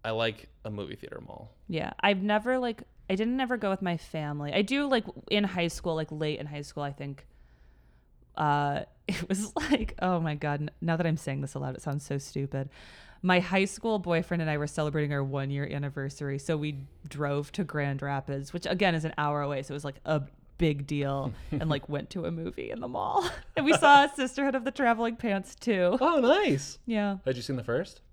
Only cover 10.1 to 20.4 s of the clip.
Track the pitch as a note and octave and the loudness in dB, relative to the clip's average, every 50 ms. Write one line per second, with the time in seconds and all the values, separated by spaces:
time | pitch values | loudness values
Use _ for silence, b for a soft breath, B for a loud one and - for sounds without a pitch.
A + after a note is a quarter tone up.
10.1 | F#3 E3+ E3 D#3+ D3+ C#3+ - D3 D3 D3 D3+ D3+ - - - E3+ E3 D#3+ E3+ - | 2 2 0 -2 -2 -2 -2 -2 -2 -2 -4 -6 -6 -4 0 0 2 2 2 2
11.1 | D#3 C#3 - - C3+ C#3 C#3 C3+ - C#3 C#3 C3+ C3 - - D3+ C#3 D3 C#3+ - | 0 0 -2 -4 -4 -4 -6 -6 -6 -6 -6 -6 -6 -6 -6 -4 -4 -4 -4 -4
12.1 | C#3+ C#3 C#3 - - C#3+ C#3 C#3 - C3+ C3+ C#3 B B B B B B B B | -6 -6 -6 -6 -6 -4 -4 -2 -4 -4 -4 -6 B B B B B B B B
13.1 | B B - F3+ F#3 F3+ F#3 F3+ F#3+ F#3+ F#3+ F#3+ - - - A3+ G#3+ G3+ F3 F3 | B B 2 4 4 4 4 4 2 2 2 2 -2 -4 -2 0 0 0 2 2
14.1 | E3+ E3 E3 - F3 E3+ D#3+ D#3 D3+ D3 D3 D3 - - D3+ D3+ D3 D#3 D3 C#3+ | 2 2 2 0 -2 0 0 0 0 0 -2 -2 -2 -2 -2 0 0 0 0 0
15.1 | D3 C#3 C#3 C3+ C#3 C#3 C3+ C#3 C#3 C#3 C#3+ - - C#3+ C#3+ C#3 C#3 D3 C3+ C#3 | 0 0 0 0 -2 -2 -2 -2 -2 -2 -2 -2 -4 -4 -4 -4 -4 -6 -6 -6
16.1 | C#3 - D3 C#3 C#3 C3+ C#3 - D#3+ D3+ D3 D3+ C#3+ C3+ C3+ - - - - C#3+ | -6 -6 -6 -4 -4 -4 -2 -2 0 0 0 -4 -4 -6 -10 -14 -16 -20 -18 -12
17.1 | - C#3+ D3 C#3+ C#3+ C#3+ D3 - - - F#3 D3 - D3+ C#3+ C#3 C3+ C3+ C#3 C#3+ | -6 -4 -2 0 0 -2 -2 -4 -4 -4 -4 -2 -2 -2 0 0 -2 -2 -4 -4
18.1 | C#3 C#3 C3+ - C#3 C#3 C#3 - - F3 - - F3+ F3+ G3+ F#3 E3+ D#3+ D#3 D#3+ | -4 -4 -4 -4 -6 -6 -6 -6 -8 -6 -2 -2 2 4 4 4 4 2 0 -2
19.1 | - - D3+ D3 D3 D3 C#3+ C#3+ C#3+ C3+ C#3 - C#3+ C#3+ C#3 C#3+ C3+ - - - | -2 0 0 0 0 0 0 -2 -2 -4 -4 -6 -8 -6 -6 -8 -10 -8 -2 0
20.1 | D#3 D3 C#3 - - - | 0 0 0 -4 -12 -20